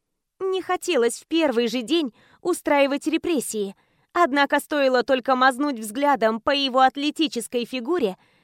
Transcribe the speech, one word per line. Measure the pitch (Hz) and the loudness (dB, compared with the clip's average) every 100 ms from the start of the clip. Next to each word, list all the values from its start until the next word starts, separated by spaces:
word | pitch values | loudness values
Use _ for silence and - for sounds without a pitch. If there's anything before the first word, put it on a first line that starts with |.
| _ _ _ - | _ _ _ -8
Не | 381 370 | -4 -4
хотелось | 330 359 - 302 233 - | -2 -4 -2 0 0 -2
в | - | -4
первый | 320 302 226 240 | 0 0 0 0
же | 247 | -2
день | 214 339 269 - _ _ | -2 -2 -2 -8 _ _
устраивать | 349 339 - 285 277 285 311 | -4 -2 0 2 2 0 -2
репрессии. | 311 359 302 - 220 202 - _ _ _ | -4 -2 -4 -4 -6 -8 -10 _ _ _
Однако | 349 339 285 277 294 | 0 2 2 2 0
стоило | - 294 269 254 | 0 0 2 2
только | 233 262 247 254 | 2 0 0 2
мазнуть | 262 247 294 240 | 2 2 -2 -4
взглядом | 220 208 285 277 220 226 | -8 -2 0 2 2 0
по | 302 | 0
его | 285 269 254 | 0 2 4
атлетической | 262 277 294 294 302 240 - 247 226 | 4 2 -4 -2 -4 -4 -6 -6 -4
фигуре, | 254 233 349 214 185 _ _ | -6 -4 -2 -2 -6 _ _